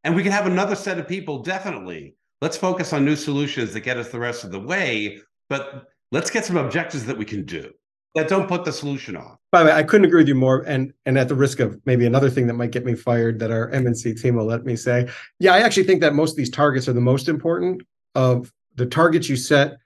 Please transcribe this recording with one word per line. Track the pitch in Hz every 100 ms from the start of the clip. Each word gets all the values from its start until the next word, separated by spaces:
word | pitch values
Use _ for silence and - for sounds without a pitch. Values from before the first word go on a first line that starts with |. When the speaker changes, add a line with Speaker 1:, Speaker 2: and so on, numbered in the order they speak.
Speaker 1:
And | 151 165
we |
can | 196
have | 202 190
another | 180 202 196
set | 202 180
of | 147
people, | 190 185 139
definitely. | 120 190 196 135 92 82 71 _ _ _
Let's | 156 147
focus | 185 175 143
on | 147
new | 139 147
solutions | 151 143 143 135 110
that | 107
get | 127 123
us | 117
the | 120
rest | 120 117
of | 101
the | 95
way, | 127 190 160 110 104 104 _ _ _
but | 139 - 127 - _ _
let's | 139 170
get | 226 208
some | 175
objectives | 131 165 165 143 113
that | 113
we | 104
can | 104
do | 85 85 65 _ _ _ _ 160
that | 156
don't | 190 175
put | 175 175
the |
solution | 139 147 139 - 87
off. | - - _
Speaker 2:
By | 180
the | 160
way, | 156
I |
couldn't | 156 214 185
agree | 165
with | 143
you | 131
more. | 131 131 -
And, | 135 131 _ -
and | 131
at | 127
the | 135
risk | 139 131
of | 113 - -
maybe | 123 120
another | 131 135
thing | 127 120
that |
might | 120 117
get | 120 123
me |
fired | 113 - 120 113 113
that | 110
our | 113 117
M | 135 127
N | 113
C | 120
team | 110 131 120
will | 110
let | 113 131
me | 113
say, | 127 123 123 - - _
yeah, | 185
I | 185
actually | 233 202
think | 185 185
that | 160
most | 143 160
of | 156
these | 127
targets | - 147 131 127
are |
the | 120
most | 123 135 143
important | 151 165 175 175 185 - _ _ 135
of | 127 123 123 _ _ -
the | 123
targets | 151 165 160 -
you | 131
set | - 147 139 -